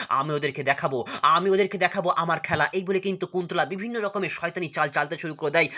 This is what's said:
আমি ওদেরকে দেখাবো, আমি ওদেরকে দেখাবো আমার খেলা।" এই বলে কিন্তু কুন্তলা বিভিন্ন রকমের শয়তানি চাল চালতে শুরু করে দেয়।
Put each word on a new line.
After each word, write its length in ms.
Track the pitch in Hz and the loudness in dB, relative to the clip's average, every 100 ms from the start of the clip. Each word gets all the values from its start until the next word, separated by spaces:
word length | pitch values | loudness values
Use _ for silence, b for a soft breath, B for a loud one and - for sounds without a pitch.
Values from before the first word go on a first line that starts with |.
| - | -2
আমি 240 | 123 151 | 0 0
ওদেরকে 300 | 147 143 139 | 0 -2 0
দেখাবো, 420 | 131 139 165 131 113 B | 0 2 0 -2 -4 B
আমি 280 | 147 165 190 | 4 4 4
ওদেরকে 280 | 190 202 196 | 4 2 2
দেখাবো 320 | 175 196 180 | 0 2 0
আমার 300 | 170 170 160 | 2 0 0
খেলা।" 280 | - 160 147 | 0 2 2
এই 100 | 190 | 0
বলে 180 | 185 190 | -2 0
কিন্তু 260 | 196 185 175 | -2 -2 -4
কুন্তলা 380 | 180 175 175 | -4 -2 0
বিভিন্ন 360 | 143 190 226 233 | 0 -2 -6 -4
রকমের 300 | 208 202 170 | -4 -2 -4
শয়তানি 380 | - 170 180 170 | -4 -4 -4 -4
চাল 200 | 147 151 | -2 0
চালতে 280 | 156 147 160 | 0 -2 -4
শুরু 180 | 165 | -6
করে 160 | 151 151 | -4 0
দেয়। 180 | 165 156 | 2 2